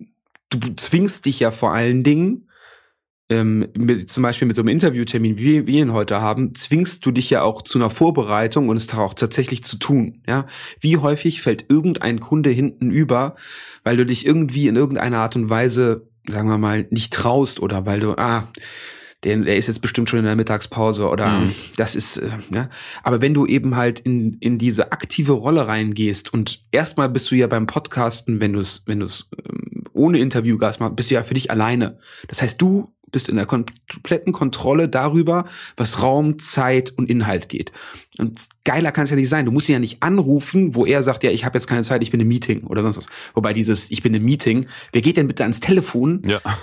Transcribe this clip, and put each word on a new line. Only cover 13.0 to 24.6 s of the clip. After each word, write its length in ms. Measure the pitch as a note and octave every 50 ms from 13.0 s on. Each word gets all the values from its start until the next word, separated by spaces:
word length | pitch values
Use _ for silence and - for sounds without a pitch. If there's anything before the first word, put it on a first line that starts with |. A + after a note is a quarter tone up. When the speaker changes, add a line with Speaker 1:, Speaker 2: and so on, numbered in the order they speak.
| D#3 A#2+ B2 A#2+ C3 C#3+ - - - - - - - - - - -
Speaker 1:
weil 140 | A2+ A#2+ A#2+
du 80 | B2+
dich 200 | B2 B2+ A#2 -
irgendwie 420 | C#3+ D#3 D#3+ D#3+ C#3 B2 C#3+ D3 C3+
in 80 | A2+
irgendeiner 420 | A#2 C#3 C#3 C3+ - - B2 A#2+ A2+
Art 180 | A2+ A2 -
und 140 | B2 A2+ G#2+
Weise, 580 | A2+ A2+ A#2+ C3 A2+ A#2+ B2+ A#2+ A2+ A2+ - - _ _ _ -
sagen 200 | G2+ G#2 G#2+ G#2+
wir 80 | G#2+ G#2+
mal, 300 | G#2+ G#2 G#2 G#2+ A2 -
nicht 240 | - A2+ A2 - -
traust 460 | - - A#2+ A#2+ C#3 C#3 B2+ - -
oder 260 | - G2+ G2+ F#2+ F#2+
weil 140 | G#2 G2+ G#2
du, 180 | G#2 G#2+ - -
ah, 300 | G#2 A#2+ A#2 A#2 A#2 A2+ - - - - - - - - - - - - - _ -
der, 120 | - G#2+ A2
der 200 | G#2 - G2+ G2+
ist 100 | G#2 -
jetzt 140 | A2 -
bestimmt 280 | - - - - A#2 A2
schon 100 | - A#2
in 60 | G#2+
der 100 | G#2+ G#2+
Mittagspause 720 | A2 A2 - A2 G#2 - - - A2+ A2 A2 A2 G2+ G#2 -
oder 300 | - G2 G#2+ G2 G#2+ G2
Speaker 2:
Mhm. 120 | F2+ F#2 G2 - - - -
Speaker 1:
das 200 | - A2 A2 -
ist, 220 | - A#2 - - -
äh, 120 | - - A2 G#2+ - - F#2
ja. 160 | G#2+ B2+ C3 - - - - - - -
Aber 160 | A#2 B2 A2+
wenn 120 | C3 C#3 D3+
du 120 | C#3+ C#3+
eben 300 | - - C#3 - C3 B2
halt 240 | B2 A#2+ A#2+ A2+ -
in, 380 | - C3 B2 A#2+ A2+ A2 G2 -
in 180 | - A#2+ A#2+
diese 340 | A2+